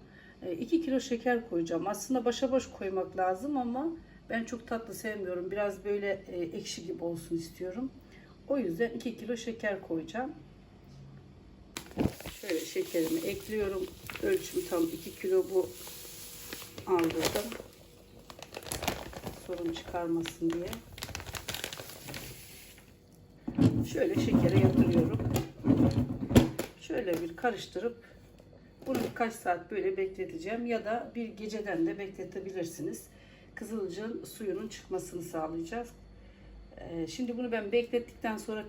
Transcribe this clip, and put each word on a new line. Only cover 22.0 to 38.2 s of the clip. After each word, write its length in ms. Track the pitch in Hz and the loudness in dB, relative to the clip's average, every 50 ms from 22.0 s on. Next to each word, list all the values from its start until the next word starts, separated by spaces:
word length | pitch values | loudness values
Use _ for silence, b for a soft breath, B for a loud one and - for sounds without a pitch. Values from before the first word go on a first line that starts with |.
| - - - - - - - - - - - - - - - - - - - - - - - - - - - - - - - - - - - 117 - - | -12 -12 -10 -10 -10 -12 -12 -14 -16 -16 -18 -18 -18 -20 -20 -20 -20 -20 -20 -20 -20 -20 -20 -20 -20 -20 -20 -12 -10 -2 6 6 8 8 8 4 2 0
Şöyle 220 | - - - - - | 2 2 2 4 4
şekere 440 | - - - - - - - - - | 4 6 6 6 8 8 8 8 8
yatırıyorum. 600 | - - - - - - - - - - - - - - - - - - - - - - - - - - - - - - - - - - - - - - - - - - - - | 8 8 8 8 8 8 6 6 6 4 2 2 2 2 2 2 0 -2 -6 2 4 6 8 8 8 6 6 4 2 2 0 -4 0 8 8 10 10 8 4 -4 -8 -8 -12 -12
Şöyle 420 | - - - - 214 180 170 160 | -6 -2 -2 0 2 0 0 0
bir 140 | 170 165 - | -2 -4 -4
karıştırıp 680 | - - 240 208 180 - - - 180 214 240 233 B B B B B B B B - - - - - - - - - - | 0 0 0 0 0 -4 -8 -6 -4 -4 -4 -4 B B B B B B B B -20 -20 -20 -20 -20 -20 -20 -20 -8 -4
bunu 120 | 254 262 240 226 226 | 0 0 2 0 0
birkaç 220 | - - 233 226 | 0 0 -2 -2
saat 380 | - - - 190 175 170 - - | -2 -2 0 0 0 0 -2 -4
böyle 260 | 214 196 185 190 190 | -2 0 2 2 2
bekleteceğim 720 | 190 190 190 190 190 180 165 165 160 160 196 226 240 240 | 2 0 -2 -2 -4 -6 -6 -6 -6 -4 -4 -4 -2 0
ya 180 | 233 226 214 - | 0 0 0 0
da 280 | 208 226 240 - - - | 0 -2 -2 -2 -4 -6
bir 140 | 240 226 220 | -6 -6 -6
geceden 580 | - 202 220 214 220 208 196 196 175 165 165 | -6 -8 -8 -6 -6 -4 -2 -2 2 2 2
de 120 | 165 170 196 | 2 0 -2
bekletebilirsiniz. 1040 | 196 190 - - 185 - - 190 190 190 185 180 170 165 - - 151 190 226 - - B B B B B B B B B - | -6 -6 -6 -8 -8 -6 -6 -6 -6 -4 -4 -4 -4 -4 -4 -6 -6 -6 -6 -6 -10 B B B B B B B B B -12
Kızılcığın 720 | - 214 202 226 214 190 175 170 196 220 226 - - - | -10 -8 -4 -4 -2 -2 -2 -4 -4 -4 -4 -6 -6 -8
suyunun 440 | - - - 214 190 170 196 220 226 | -10 -10 -6 -4 -4 -2 -2 -4 -6
çıkmasını 540 | - - - - 185 180 170 - 175 175 | -8 -12 -6 -4 -4 -4 -4 -6 -8 -8
sağlayacağız. 680 | 165 - - 160 156 156 165 165 165 - 226 240 240 - - - - B B B B B B B B B B B - - - | -6 -6 -4 -4 -2 -2 -4 -4 -4 -4 -4 -6 -6 -6 -10 -18 -20 B B B B B B B B B B B -18 -16 -14
Ee, 300 | - - - 170 165 160 | -12 -10 -6 -4 -2 -2
şimdi 320 | 156 - - 254 233 240 233 | -2 -2 -2 -2 -2 -2 -2
bunu 140 | 247 233 | 0 0
ben 200 | 233 220 208 196 | 0 0 2 4
beklettikten 640 | 233 240 240 233 - 240 240 - - - | 4 4 4 4 0 0 0 -2 -6 -4